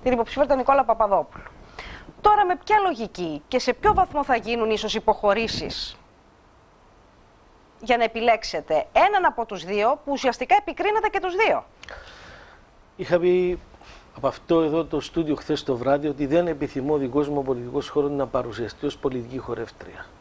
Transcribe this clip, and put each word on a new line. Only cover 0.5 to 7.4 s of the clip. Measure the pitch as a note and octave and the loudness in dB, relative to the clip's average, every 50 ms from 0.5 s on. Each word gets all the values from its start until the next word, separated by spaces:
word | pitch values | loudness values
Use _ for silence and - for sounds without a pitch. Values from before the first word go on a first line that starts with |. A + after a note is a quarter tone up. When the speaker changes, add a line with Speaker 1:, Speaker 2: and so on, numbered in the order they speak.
| C#4+ | 2
Speaker 1:
Νικόλα | C4 B3+ - C4+ C#4 C4+ | 2 4 4 4 4 4
Παπαδόπουλου, | A3 A3 A3 A3+ G3+ G3 F3 D3 - - - - - - - - - - - - - - - - - - - | 4 2 2 2 2 2 2 0 -2 -8 -18 -18 -20 -20 -20 -20 -20 -18 -18 -16 -16 -16 -18 -18 -20 -8 0
τώρα | - G#4 G#4 G#4 G#4 | 4 4 6 6 4
με | F4+ F4+ - - | 2 0 -2 0
ποια | - G#4 G#4+ | 2 2 2
λογική | G4+ F#4 D#4 G#3+ A3+ G3 - - F3+ E3 D3+ D3 - _ | 4 2 0 -2 -6 -8 -8 -8 -8 -6 -8 -8 -8 _
και | - B3+ | -4 -2
σε | - - A#3+ | 0 -2 -2
ποιο | - - G#4 G#4 | 2 2 2 4
βαθμό | F#4+ F#4 - B3 D4 C#4 | 4 2 2 0 -2 0
θα | - C4 | 0 0
γίνουν | A3+ F#3 G#3 A#3 A#3 A3 A3 | 0 0 -2 -2 -2 0 0
ίσως | A3 G#3 G#3+ G#3+ F#3 | 0 -2 -2 -4 -4
υποχωρήσεις | A3 - - G#3 G3+ - G#3 G3 G#3+ A3+ A3 - - D#3+ - - - - - - - - _ _ _ _ _ _ _ _ _ _ _ _ _ _ _ _ _ _ _ _ _ _ _ _ _ _ _ | -2 0 0 0 2 2 2 2 2 0 -2 -4 -6 -8 -8 -8 -10 -10 -12 -14 -16 -20 _ _ _ _ _ _ _ _ _ _ _ _ _ _ _ _ _ _ _ _ _ _ _ _ _ _ _